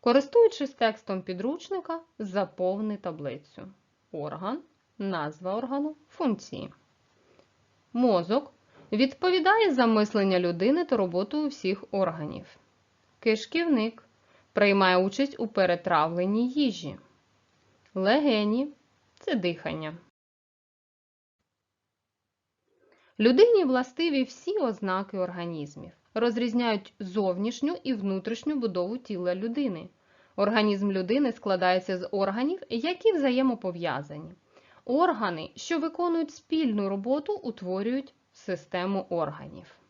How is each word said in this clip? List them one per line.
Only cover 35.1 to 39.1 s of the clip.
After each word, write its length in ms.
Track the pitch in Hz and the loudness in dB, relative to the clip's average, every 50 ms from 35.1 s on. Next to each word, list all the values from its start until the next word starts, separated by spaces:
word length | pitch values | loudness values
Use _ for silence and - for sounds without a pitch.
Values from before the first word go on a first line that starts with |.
| 311 208 220 196 175 156 160 - _ | 2 0 -2 -4 -4 -4 -8 -10 _
що 220 | - - - 339 320 | -14 -6 -4 -2 -2
виконують 520 | 285 320 320 - 349 349 330 330 330 302 | -2 -4 -4 -2 -2 0 0 0 -2 -4
спільну 580 | - - _ _ 320 320 320 254 214 208 202 196 | -6 -20 _ _ -2 0 0 0 0 0 -2 -2
роботу, 440 | 196 202 196 240 262 302 302 - 415 | -2 -4 -2 -2 -2 -2 0 -4 -6
утворюють 840 | 403 - 247 220 - 190 180 185 190 208 226 247 269 269 269 _ _ _ _ _ | -6 -6 -10 -10 -8 -6 -4 -4 -2 -2 -2 -2 -4 -4 -8 _ _ _ _ _
систему 720 | - - - 180 175 147 _ - 180 180 190 196 196 190 - | -18 -8 -8 -6 -8 -8 _ -6 -4 -2 -2 -2 -2 -2 -2